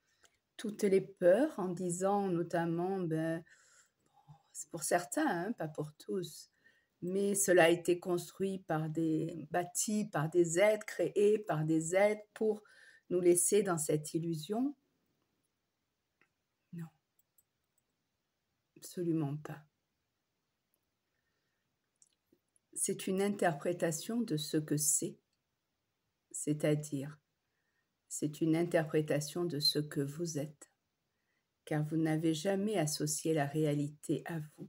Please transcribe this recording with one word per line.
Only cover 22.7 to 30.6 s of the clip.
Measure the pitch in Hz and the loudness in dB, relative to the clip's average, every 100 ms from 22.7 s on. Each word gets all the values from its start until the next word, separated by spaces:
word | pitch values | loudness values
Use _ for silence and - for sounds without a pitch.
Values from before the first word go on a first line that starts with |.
C'est | - - - - | -6 -4 -4 -2
une | 185 | -2
interprétation | 202 202 180 156 180 175 170 160 - 233 | -2 0 0 0 -4 -2 -2 -2 -4 -4
de | 226 151 | -2 -4
ce | - 156 | -2 -2
que | 151 147 | -2 0
c'est, | - - - - _ _ _ _ _ _ _ _ _ _ _ | 0 0 -2 -8 _ _ _ _ _ _ _ _ _ _ _
c'est-à-dire, | - - 151 156 151 151 139 147 - _ _ _ _ _ _ _ _ _ | -6 -2 0 2 0 -2 -6 -8 -12 _ _ _ _ _ _ _ _ _
c'est | - 151 151 | -4 -4 0
une | 160 160 | 2 4
interprétation | 175 175 156 156 151 147 - 175 175 | 4 2 2 0 2 0 -2 -4 -2
de | 139 | 0
ce | 151 147 | 0 0
que | 151 151 | -2 -2
vous | 139 147 170 151 | -4 -4 -4 -4
êtes, | 151 - | -6 -10